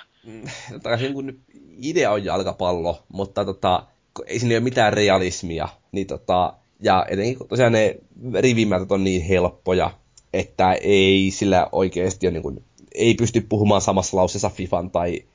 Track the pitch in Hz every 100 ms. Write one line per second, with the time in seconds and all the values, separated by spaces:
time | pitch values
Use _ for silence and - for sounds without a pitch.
0 | - _ 117 110 131 - - 110 113 117
1 | 131 139 135 127 _ - 76 80 135 170
2 | 117 104 92 90 92 - 90 87 85 82
3 | - 95 98 - 98 92 98 90 - _
4 | _ - - 113 120 117 123 123 107 104
5 | 104 95 92 - 87 80 80 - _ 98
6 | 92 69 - 90 87 - _ _ 104 92
7 | - 95 113 131 - 117 120 113 107 -
8 | - - 123 95 127 113 104 92 92 98
9 | 95 92 82 92 87 - - 92 82 -
10 | _ _ _ 92 101 - 92 92 98 101
11 | 95 98 95 - 101 92 78 - 95 87
12 | 90 87 92 82 71 67 - _ - -
13 | 117 113 117 117 - 110 104 101 104 95
14 | - 95 92 101 101 - 95 90 90 87
15 | 87 82 -